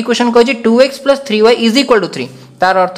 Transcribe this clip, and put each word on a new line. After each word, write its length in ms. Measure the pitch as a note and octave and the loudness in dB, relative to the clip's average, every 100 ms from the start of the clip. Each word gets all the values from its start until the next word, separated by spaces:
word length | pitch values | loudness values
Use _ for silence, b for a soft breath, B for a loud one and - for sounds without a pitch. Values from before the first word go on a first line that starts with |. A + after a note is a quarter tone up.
ଇକ୍ୱେସନ୍ 280 | A#3 A#3 A#3+ | 0 -2 0
କହିଛି, 200 | A#3 A#3 A#3 A3+ | 2 2 0 0
ଟୁ 60 | A#3 | 2
ଏକ୍ସ 140 | C4+ - | 2 0
ପ୍ଲସ୍ 160 | C#4 C4+ C#4 | -2 -2 -2
ଥ୍ରୀ 120 | G#3+ A3 | 0 2
ୱାଇ 80 | A#3 A3+ | 2 0
ଇଜ୍ 100 | A3+ | 0
ଇକ୍ୱାଲ୍ 200 | B3+ A3+ | 2 0
ଟୁ 40 | E3+ | -2
ଥ୍ରୀ। 100 | C3+ B2 B B - | -6 -12 B B -4
ତାର 140 | F#3 F#3 | 0 0
ଅର୍ଥ 120 | F3+ | -2